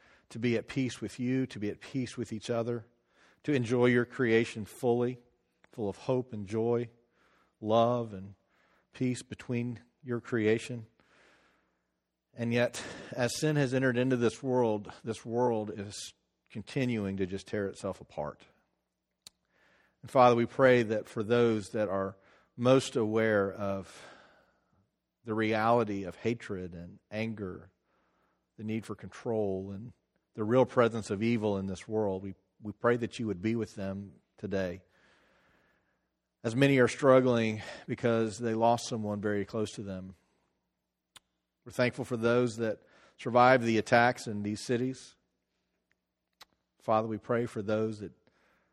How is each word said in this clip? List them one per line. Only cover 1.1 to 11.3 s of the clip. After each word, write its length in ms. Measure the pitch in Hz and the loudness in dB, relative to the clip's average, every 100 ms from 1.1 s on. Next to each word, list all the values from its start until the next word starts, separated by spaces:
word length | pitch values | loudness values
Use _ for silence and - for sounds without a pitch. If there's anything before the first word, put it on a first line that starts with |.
| - | -6
you, 280 | 123 131 127 | -2 -2 -4
to 120 | 104 | -6
be 100 | 104 | -8
at 120 | 78 | -8
peace 360 | - 135 120 - | -8 -8 -6 -8
with 160 | 113 | -8
each 160 | 110 - | -8 -6
other, 380 | 117 117 120 113 _ _ _ _ _ | -2 -2 -4 -8 _ _ _ _ _
to 100 | - | 0
enjoy 340 | 139 113 123 123 | 0 2 4 6
your 180 | 120 | 6
creation 640 | 120 - 120 113 117 110 101 | 2 0 4 4 4 -4 -12
fully, 520 | - 123 120 123 123 _ _ _ _ _ | -4 0 2 0 -4 _ _ _ _ _
full 160 | - 104 | -8 -6
of 80 | - | -6
hope 360 | - 127 123 | -2 -2 -2
and 140 | 107 95 | -8 -6
joy, 420 | 110 113 117 117 _ _ _ _ _ _ _ | -2 0 -2 -4 _ _ _ _ _ _ _
love 520 | 107 113 117 120 113 | 2 4 4 2 -4
and 220 | 95 101 - _ _ _ _ _ | -10 -16 -20 _ _ _ _ _
peace 300 | - 127 123 | -4 -2 -4
between 560 | - - - 120 120 117 - _ | -8 -12 -6 -6 -6 -10 -16 _
your 160 | 127 120 | -8 -8
creation. 680 | - 117 107 113 - 120 113 _ _ _ _ | -2 2 2 2 -2 -12 -14 _ _ _ _